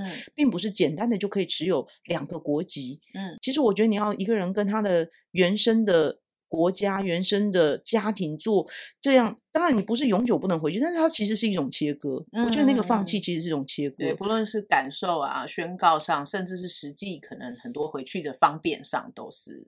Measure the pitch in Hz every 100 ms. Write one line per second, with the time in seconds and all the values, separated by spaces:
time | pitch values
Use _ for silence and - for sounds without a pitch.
0 | 190 160 - - 285 175 208 196 156 156
1 | 233 208 202 196 180 - 165 151 - _
2 | - 165 143 170 143 147 185 - 127 151
3 | _ 190 190 - - 269 254 190 226 202
4 | 208 202 190 220 180 190 202 214 208 175
5 | 165 _ _ 175 180 208 233 226 214 170
6 | 147 - _ _ _ 165 170 185 202 196
7 | 196 170 190 202 208 180 151 131 - 226
8 | 202 196 170 151 - 202 - - - _
9 | 277 262 226 - _ 311 349 233 196 233
10 | 277 196 247 170 190 165 151 185 311 339
11 | 320 320 208 220 226 185 135 - 147 147
12 | 147 131 - 208 240 233 277 254 180 226
13 | 190 208 175 165 170 151 139 - 143 131
14 | 147 160 202 220 220 220 208 - 262 269
15 | 185 165 139 135 131 - 170 180 175 156
16 | 156 151 143 196 180 185 180 - 143 147
17 | 202 165 - - 131 123 120 127 151 143
18 | 131 190 147 131 156 151 165 135 135 -
19 | - - - - - -